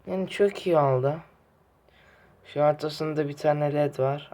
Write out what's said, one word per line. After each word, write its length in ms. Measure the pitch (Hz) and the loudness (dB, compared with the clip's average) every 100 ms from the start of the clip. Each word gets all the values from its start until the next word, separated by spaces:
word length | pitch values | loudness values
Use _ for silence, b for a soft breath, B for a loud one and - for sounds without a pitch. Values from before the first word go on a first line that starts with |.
| - | -8
Yani 200 | 185 180 | -6 -4
çok 400 | - 202 196 190 | 0 0 0 2
iyi 100 | 165 | 4
oldu. 420 | 143 131 135 160 - _ _ _ _ _ _ b b b b _ - | 4 2 0 -4 -8 _ _ _ _ _ _ b b b b _ -8
Şu 160 | 143 | 2
ortasında 680 | 147 147 156 151 156 151 143 | 2 2 -2 -6 -4 -2 -4
bir 100 | 147 | -2
tane 360 | 151 147 147 | 0 2 0
led 260 | 147 147 147 | 0 0 0
var 320 | 135 143 - | -2 -2 -8